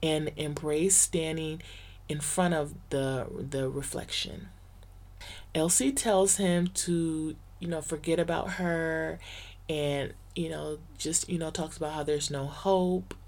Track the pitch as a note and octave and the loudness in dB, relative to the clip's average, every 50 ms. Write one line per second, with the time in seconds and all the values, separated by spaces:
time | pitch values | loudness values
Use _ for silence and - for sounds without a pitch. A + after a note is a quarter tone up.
0 | - D#3+ D#3 D#3 D#3 D3+ D3+ D3+ E3 D3+ D3 D3 - D3+ D3+ D3+ E3 G3 F#3+ - | 2 2 2 2 0 -2 -2 -2 -4 -2 -2 -2 -2 0 2 2 4 6 6 6
1 | - - - E3+ D#3+ D#3+ D#3+ D#3+ D#3+ D#3 D#3 E3+ - - - - - - - - | 6 4 2 0 0 0 -2 -2 -2 -4 -4 -6 -8 -12 -14 -14 -16 -16 -18 -18
2 | - - D3+ D3+ D3 - - - F3+ F3 E3+ D#3+ D3 D3 D#3+ - - - - C#3 | -6 -4 -4 -4 -2 -2 2 2 4 4 4 2 2 0 -4 -12 -8 -2 0 2
3 | C3+ C3+ C3+ B2+ - - - - - C3+ C#3 C3+ C3+ C3 C3+ C#3 C3+ - - - | 2 2 0 0 -2 -4 -6 -6 -6 -4 -2 0 0 0 -2 -2 -4 -4 -4 -6
4 | - - - - - - - - - G2 - - - - - - - - - - | -6 -4 -4 -4 -4 -4 -6 -10 -10 -12 -16 -18 -20 -20 -18 -18 -18 -18 -18 -18
5 | - - - - - - - - - - - E3 D#3 E3+ - - B3+ C4+ C4+ C4+ | -18 -18 -16 -16 -14 -14 -12 -14 -14 -4 0 2 4 6 6 6 4 4 2 2
6 | - A#3 G#3 F#3+ F#3+ G3 F#3+ - G3+ F3+ F3 F3 F3 F3+ F#3 - - - F3 E3+ | 4 6 6 8 8 6 6 4 4 4 6 4 4 2 0 -2 0 2 2 2
7 | E3 E3 D#3+ D#3 D#3 D#3 - - - - - - - E3+ E3+ D#3+ D3+ - E3 D3+ | 2 2 0 0 -2 -4 -4 -6 -12 -18 -14 -8 -4 -4 -2 -2 -2 -4 -6 -4
8 | - - E3 F3 E3+ E3+ E3+ E3 - - F3+ - F3+ F3 E3+ E3 E3 E3 D#3+ D#3+ | 0 0 2 2 4 2 2 0 0 -2 -2 -2 0 0 2 2 0 0 0 0
9 | D#3+ D#3+ E3 E3+ - - - - - - - - - - D#3+ D3+ D3 D3 C#3+ C#3 | -2 -2 -4 -6 -10 -12 -12 -12 -12 -14 -16 -16 -6 -4 -2 0 2 2 2 0
10 | C3+ - - - - - - - F3 D#3+ D#3+ D3+ D3+ D3+ D3+ D3+ - - - - | -2 -4 -6 -10 -16 -12 -4 -4 -2 -2 -2 -4 -4 -6 -6 -6 -10 -16 -10 -6
11 | - D3+ D#3+ - - - F#3 E3+ D#3+ D#3+ D#3+ - D#3+ D#3 - - D#3+ D3+ D#3 D#3 | -4 0 0 0 0 0 -2 -2 -2 -4 -4 -4 -4 -4 -4 -6 -6 -4 -2 -2
12 | D3 D3 D3+ D3 D3 D3 D3 C#3 C3+ C#3+ C#3+ - - G3 F#3+ F#3 F3+ F3+ F3+ F#3 | 0 0 0 0 0 -2 -2 -2 -4 -4 -6 -2 2 4 4 6 6 4 2 0
13 | F#3 - - - - | -2 -4 -12 -14 -14